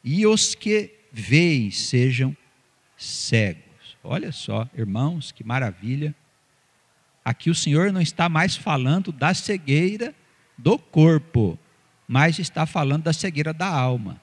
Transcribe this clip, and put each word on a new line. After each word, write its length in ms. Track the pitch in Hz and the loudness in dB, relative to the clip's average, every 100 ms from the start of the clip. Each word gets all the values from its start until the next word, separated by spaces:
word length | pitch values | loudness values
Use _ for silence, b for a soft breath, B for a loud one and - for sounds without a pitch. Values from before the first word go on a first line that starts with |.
e 220 | 123 165 214 | -2 2 4
os 280 | 220 - | 4 0
que 400 | - 208 214 202 _ _ | -4 -2 -2 -2 _ _
veem 600 | 113 98 143 175 143 104 | -14 2 4 4 2 0
sejam 680 | - - 127 127 123 131 143 _ _ _ _ _ _ | -4 -2 2 2 2 -2 -4 _ _ _ _ _ _
cegos. 1000 | - - - 113 104 80 _ _ - - | -14 -10 0 2 2 -4 _ _ -20 -20
Olha 260 | - - 269 | -8 -6 -6
só, 380 | - - 107 117 | -10 -6 -6 -6
irmãos, 580 | - 107 104 143 170 - | -6 -4 -2 -2 -4 -10
que 100 | - | -14
maravilha. 720 | 113 127 120 90 107 135 151 147 _ _ _ _ _ _ _ _ _ _ | -6 -4 -4 -6 -6 -4 -6 -8 _ _ _ _ _ _ _ _ _ _
Aqui 260 | 127 120 160 | -8 -2 -2
o 40 | |
Senhor 380 | 165 - 147 196 | -2 0 2 2
não 80 | 185 | 0
está 280 | 160 - 170 | -2 0 0
mais 260 | 160 185 | 2 0
falando 560 | - - 143 127 175 185 | -2 -2 0 2 0 -2
da 240 | 139 151 | -2 -2
cegueira 800 | 190 - 196 143 147 180 208 233 - b b b - | 0 -4 -4 0 2 2 -2 -10 -12 b b b -2
do 220 | 120 262 | 0 0
corpo, 800 | _ 160 160 160 160 120 101 78 _ _ _ _ - | _ 6 6 6 2 0 0 -2 _ _ _ _ -2
mas 320 | 127 160 160 | 2 2 0
está 280 | 170 - 160 | -6 -4 -2
falando 360 | 180 139 147 | 0 0 0
da 100 | 160 | 0
cegueira 400 | 160 196 147 156 | -2 -2 -4 -4
da 140 | 160 190 | -4 -2
alma. 560 | 151 127 123 101 - | 0 0 -2 -6 -12